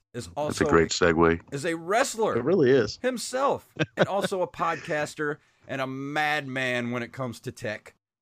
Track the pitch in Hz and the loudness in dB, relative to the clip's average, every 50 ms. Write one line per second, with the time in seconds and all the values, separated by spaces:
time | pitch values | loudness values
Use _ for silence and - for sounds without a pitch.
0 | _ _ - 123 - 87 85 143 151 151 - - 80 - - 82 80 76 - - | _ _ -12 -12 -12 -8 -6 -4 -4 -2 0 0 2 4 6 4 4 4 2 2
1 | 90 85 80 80 85 82 82 85 - - - 143 143 175 165 165 165 165 208 240 | 4 4 6 6 6 6 4 2 -2 -8 -10 -6 -4 -4 -4 -4 -2 0 2 2
2 | 269 - - 220 214 165 107 117 117 156 190 190 139 120 139 127 104 113 - - | 2 0 0 -2 0 0 0 0 0 2 4 4 6 6 6 6 4 2 -4 -4
3 | - 254 254 208 - - - 262 277 262 156 113 - _ _ - 151 - - - | -4 -4 -4 -4 -8 -6 -4 0 0 0 0 -2 -6 _ _ -4 -4 -4 0 0
4 | 180 - 185 202 190 - 202 185 180 170 - - 175 165 165 143 - 165 156 151 | 0 2 2 -2 -2 -2 -2 -2 -4 -4 -4 -4 -2 -2 -2 -4 -4 -4 -4 -4
5 | 151 151 - - 151 147 139 - _ _ _ _ _ - 131 135 131 131 131 135 | -4 -4 -6 -6 -6 -6 -6 -8 _ _ _ _ _ -10 -6 -6 -6 -6 -6 -8
6 | 139 143 147 156 151 147 151 151 143 131 127 135 131 127 123 123 120 117 123 120 | -10 -6 -4 -2 -2 0 -2 -2 -4 -6 -6 -4 -2 -2 -2 -2 -2 -4 -4 -6
7 | 117 110 - 135 131 120 110 - - 120 - - 120 107 107 107 _ - _ _ | -6 -8 -8 -8 -8 -8 -8 -10 -12 -14 -12 -8 -8 -8 -8 -8 _ -20 _ _
8 | _ _ _ _ | _ _ _ _